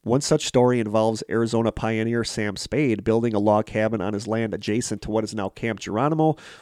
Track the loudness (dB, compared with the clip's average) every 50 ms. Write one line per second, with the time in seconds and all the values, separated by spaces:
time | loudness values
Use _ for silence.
0 | -2 0 0 0 2 2 0 0 0 2 2 4 4 4 4 2 0 2 2 2
1 | 2 2 2 -2 -4 -2 0 0 0 2 2 0 0 0 0 -2 -2 -2 0 0
2 | 0 0 0 -2 -2 -2 -4 -4 -4 -4 -4 -6 -6 -4 -2 0 2 2 0 0
3 | 2 2 2 2 2 2 2 2 4 4 4 2 2 0 0 0 0 0 0 -2
4 | -2 -2 -4 -4 -4 -4 -2 -2 -2 -2 -4 -4 -2 -2 0 0 -2 -2 -4 -6
5 | -4 -2 -2 -2 -2 -2 -4 -6 -6 -6 -6 -6 -6 -6 -6 -6 -6 -4 -2 0
6 | 0 2 2 2 2 2 2 0 -6 -20 -20 -20